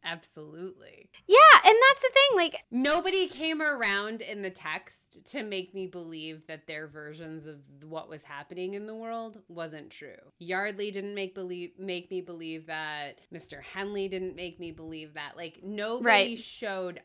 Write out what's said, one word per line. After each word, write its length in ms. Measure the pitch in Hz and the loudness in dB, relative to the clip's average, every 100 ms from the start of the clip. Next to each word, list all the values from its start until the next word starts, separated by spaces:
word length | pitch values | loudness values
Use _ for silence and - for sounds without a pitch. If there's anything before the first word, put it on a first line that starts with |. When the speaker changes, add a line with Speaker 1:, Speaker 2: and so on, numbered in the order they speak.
Speaker 1:
absolutely." 1040 | 170 165 - - 151 156 185 185 - - - - - | -12 -12 -14 -20 -20 -16 -16 -16 -20 -20 -20 -20 4
Speaker 2:
Yeah, 100 | 427 622 554 370 | 10 12 12 12
and 100 | 440 523 | 8 8
that's 120 | 554 | 6
the 80 | 523 | 4
thing, 240 | 523 554 440 | 4 4 4
like, 200 | 339 - - | 0 -4 -8
Speaker 1:
Nobody 580 | 240 269 320 359 370 370 | -2 2 2 0 -2 -2
came 340 | - 320 320 | -4 -6 -2
around 600 | 302 277 220 202 214 220 | -2 -2 0 -2 -4 -8
in 200 | 202 208 | -10 -8
the 80 | 196 | -10
text 760 | 185 160 160 - - - - - | -10 -10 -10 -10 -20 -20 -20 -14
to 120 | 285 | -10
make 300 | 214 196 185 | -8 -8 -8
me 140 | 196 185 | -10 -12
believe 600 | 180 165 160 156 156 156 | -12 -14 -14 -14 -14 -16
that 200 | 160 156 | -18 -14
their 200 | 156 156 | -14 -14
versions 580 | 147 147 156 165 160 151 | -16 -18 -16 -16 -16 -16
of 140 | 147 139 139 | -20 -20 -20
what 260 | 151 160 - | -14 -14 -14
was 140 | 156 | -18
happening 500 | - 143 147 175 185 | -16 -18 -16 -10 -8
in 120 | 202 208 | -8 -12
the 100 | 220 | -12
world 460 | 226 226 226 214 190 | -10 -10 -12 -18 _
wasn't 420 | 170 165 156 143 | -14 -12 -12 -20
true. 240 | - 147 98 - _ | -20 -20 -20 -20 _
Yardley 520 | 170 180 208 196 208 | -8 -6 -4 -6 -8
didn't 220 | 196 196 202 | -8 -10 -8
make 180 | 190 196 | -10 -10
believe, 360 | 185 180 175 _ | -12 -10 -12 _
make 320 | 190 180 175 | -10 -10 -8
me 80 | 185 | -10
believe 440 | 180 170 165 160 160 | -10 -14 -12 -12 -10
that. 520 | 156 156 151 143 - _ | -10 -8 -8 -12 -14 _
Mister 300 | 170 - 143 | -18 -16 -18
Henley 460 | 135 185 196 208 196 | -16 -10 -8 -6 -6
didn't 260 | 185 185 175 | -6 -8 -10
make 240 | 175 160 | -14 -12
me 120 | 170 | -16
believe 420 | 160 160 160 156 | -14 -16 -14 -14
that. 240 | 151 147 - | -14 -14 -14
Like, 240 | 170 160 | -16 -16
nobody 420 | 190 208 208 233 233 | -12 -8 -6 -2 4
Speaker 2:
Right. 320 | 208 196 233 | 4 4 -2
Speaker 1:
showed 600 | - - 220 190 185 175 | -12 -12 -10 -8 -8 -10